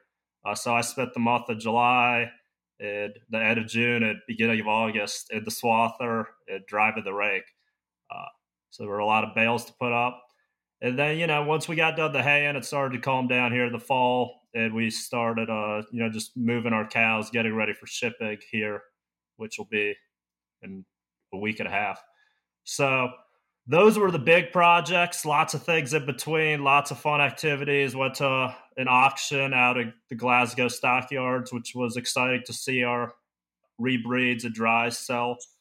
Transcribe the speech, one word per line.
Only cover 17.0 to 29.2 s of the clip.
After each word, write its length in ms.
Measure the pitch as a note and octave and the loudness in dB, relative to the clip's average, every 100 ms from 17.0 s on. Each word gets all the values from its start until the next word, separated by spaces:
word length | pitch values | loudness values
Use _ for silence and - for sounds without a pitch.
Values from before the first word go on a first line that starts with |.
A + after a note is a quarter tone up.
| A2+ A2 G#2+ | 2 0 -2
getting 260 | A#2 A2+ A2 | -2 0 0
ready 180 | G#2+ | -2
for 140 | G#2 - | -4 -10
shipping 500 | - A#2+ - A2 G#2 - | -6 -6 -4 -8 -8 -8
here, 320 | A2+ G#2+ G#2 - _ _ _ _ - | -6 -4 -6 -12 _ _ _ _ -16
which 200 | A2 - | -14 -12
will 80 | G2+ | -4
be 260 | G#2+ G#2 G2+ _ _ _ _ _ _ | -2 -2 -4 _ _ _ _ _ _
in 240 | G#2 F#2+ F#2 _ _ _ _ | -16 -14 -16 _ _ _ _
a 40 | F#2+ | -6
week 220 | G#2+ G#2+ | -4 -4
and 80 | G2 | -4
a 40 | |
half. 300 | G2 G2+ F#2+ - _ _ _ _ _ | -2 -4 -6 -14 _ _ _ _ _
So 460 | - - C#3 C3 B2 - _ _ _ _ A#2 | -10 -2 0 2 0 -4 _ _ _ _ 0
those 300 | D#3 G#3+ G#3+ | 6 6 6
were 140 | G3 | 2
the 80 | E3+ | 2
big 320 | B2 F3 F3 | 4 4 4
projects, 720 | F3+ E3+ F3 D#3 F3 F3 - D3+ | 4 6 6 4 0 0 -2 0
lots 280 | D3 D#3 | 2 2
of 100 | D3 | -2
things 300 | - E3 C3+ | 0 0 0
in 120 | D3+ C#3 | -2 -2
between, 580 | B2+ - D#3+ D#3 D3+ | -6 -2 0 0 0
lots 280 | C#3 C#3+ C#3+ | 4 2 2
of 80 | C#3 | -2
fun 220 | D3+ D3 | 0 0
activities. 760 | C#3 - D#3 C#3+ C#3+ C#3+ C#3 B2+ | 0 0 -2 -2 0 0 0 -2
Went 200 | C3+ C3 | -4 -2
to 400 | C#3 C3 C3 - - - | 0 0 -2 -6 -12 -4
an 100 | B2+ | 4
auction 640 | B2+ C3+ - | 6 6 2